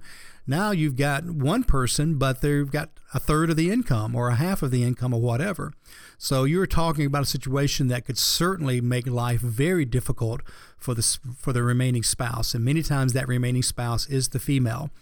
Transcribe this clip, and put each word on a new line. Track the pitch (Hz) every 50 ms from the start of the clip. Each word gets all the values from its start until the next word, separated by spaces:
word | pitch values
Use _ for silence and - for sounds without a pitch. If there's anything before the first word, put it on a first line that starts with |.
| - - - - - - - - -
Now | 127 135 175 208 208
you've | 202 160 156 147 127
got | - 139 147 143 139 165 175
one | 165 147 127 143 202 262 247
person, | - - 135 123 120 - - 147 165 160
but | 131 135 135 131 -
they've | - 147 147 143 143 139
got | 143 147 156 - - - - - -
a | 135
third | - - 151 156 170 165
of | 165
the | 156 165 180
income | 220 254 233 - 135 107 107 113 120
or | 120 120
a | 120 120
half | 113 160 185 196 196 151
of | 131
the | 127 123 120
income | 123 123 - 123 123 123
or | 113
whatever. | 117 120 117 117 - 104 95 - - - - - _ - - - - - -
So | - - - 135 131 131
you're | 139 165 190 185
talking | - - 170 165 165 147 151 147
about | 139 139 143 135
a |
situation | - - 131 - 131 131 139 139 139 - - 135
that | 123 123 123 -
could | - 117
certainly | - - - - - 170 180 190 175 151 131 127 123
make | 120 120 123 123 120
life | 135 120 120 120 123 120 117
very | 123 120 107 120 143 175 190 175 139
difficult | 117 127 123 - - - - 117 110 117 135 - - - - - - -
for | - - 127 120
the | 113
s-, | - - - - - 123 123
for | - - - 123
the | 123 120
remaining | 120 123 123 127 127 123 117 104
spouse. | - - - 127 117 120 117 117 - -
And | 117 113
many | 131 147 165 151
times | - 147 135 131 127 117
that | 131 127 127
remaining | 123 123 123 120 123 123 123
spouse | - - - 120 117 117 110 -
is | - 135 135 131 -
the | - 127
female. | - - 139 131 123 110 - 135 156 147 - -